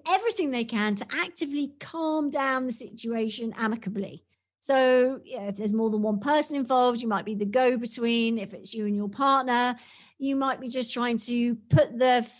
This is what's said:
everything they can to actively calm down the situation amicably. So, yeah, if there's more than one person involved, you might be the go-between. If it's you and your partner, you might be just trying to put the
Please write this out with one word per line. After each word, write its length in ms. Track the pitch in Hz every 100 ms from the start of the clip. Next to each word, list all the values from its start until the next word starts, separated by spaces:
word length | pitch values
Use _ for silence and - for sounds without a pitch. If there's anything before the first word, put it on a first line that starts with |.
| -
everything 440 | 381 453 - 294
they 120 | 247
can 300 | 233 226 214
to 120 | 202 226
actively 640 | 294 359 - 294 285 285 -
calm 500 | - 330 320 311 294
down 340 | 285 269 262
the 80 | 254
situation 800 | 226 240 220 233 233 220 226 226 -
amicably. 640 | 220 226 180 196 190 147 _ _ _ _
So, 640 | - 262 254 254 254 262
yeah, 180 | - 247
if 140 | 202 196
there's 140 | 208
more 180 | 220 226
than 120 | 214
one 160 | 214 202
person 380 | 285 302 294 285
involved, 440 | 240 254 247 240
you 60 | 233
might 180 | 190
be 120 | 208 202
the 100 | 208
go-between. 920 | 254 254 254 240 - 233 233 226 226
If 160 | 196
it's 220 | 196 -
you 100 | 226 208
and 100 | 208
your 120 | 208
partner, 680 | 202 277 269 254 240 247 247 - - - -
you 160 | 269
might 260 | 269 269 254
be 60 | 254
just 260 | 254 233
trying 260 | 240 240 226
to 360 | - 240 240 226 -
put 260 | 302 294 233
the 300 | 254 247 233